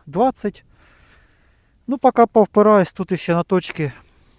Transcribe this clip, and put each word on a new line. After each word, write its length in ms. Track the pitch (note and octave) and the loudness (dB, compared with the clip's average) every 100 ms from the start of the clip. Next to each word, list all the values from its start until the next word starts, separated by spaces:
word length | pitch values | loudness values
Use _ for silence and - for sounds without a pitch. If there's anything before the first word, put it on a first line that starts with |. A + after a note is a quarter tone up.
| - | -12
двадцять. 580 | D#3 B3+ - G#3 - _ _ _ _ _ _ _ _ _ _ _ _ - | -2 -2 -2 -10 -10 _ _ _ _ _ _ _ _ _ _ _ _ -8
Ну, 120 | C4+ | 0
поки 280 | C4 B3 A3+ | 0 2 2
повпираюсь, 680 | A3+ G3+ G#3 G#3+ G#3 F3 | 2 2 2 4 4 2
тут 200 | - F#3 | -4 -8
іще 220 | F3+ - | -8 -4
на 80 | E3+ | -4
точки 500 | - F#3 - - D3 - _ _ _ | -2 -4 -4 -8 -8 -8 _ _ _